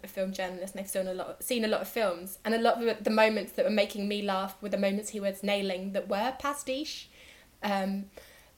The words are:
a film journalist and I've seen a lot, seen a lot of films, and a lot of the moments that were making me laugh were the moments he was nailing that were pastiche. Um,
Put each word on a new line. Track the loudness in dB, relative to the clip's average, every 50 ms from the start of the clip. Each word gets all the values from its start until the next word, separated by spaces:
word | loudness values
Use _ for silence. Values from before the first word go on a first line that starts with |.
| -12
a |
film | -10 -4 -4 -2 -2
journalist | -2 -4 -4 -4 -4 -6 -8 -8 -8
and | -8 -8
I've | -4
seen | -2 -2 -2 -2
a | -2
lot, | -4 -6 -8 -8 -6
seen | -2 0 0 2 2
a | 2
lot | 2 0
of | -2 -2
films, | -2 0 0 0 0 -2 -8 -12 -12 -6 -2
and | 0 2
a | 4
lot | 4 4 4 4 2
of | 0 0 0
the | 0 2
moments | 6 6 6 6 6 2 -2 -2
that | 0 2 2
were | 4
making | 4 4 2 2 0 -4 -2
me | -2 -2 0
laugh | 0 0 0 0 0 -2 -6 -8
were | -6 -2
the | 0 2
moments | 2 2 2 0 -2 -4
he | -6 -2
was | -2 -2 -2 -2
nailing | 0 2 2 2 2 0 -2 -2 -4 -2
that | -2 -2 -2 0
were | 0 2 2 0 0 -2
pastiche. | -2 -2 -2 -2 -2 -2 -2 -2 -2 -6 -8 -10 -12 -16 -20 -20 -20 -20 -20 -20 -20 -20 -12 -4 -2
Um, | 0 2 2 2 0 -2 -4 -6 -8 -14 -20 -20 -20 -20 -20 -20 -20 -8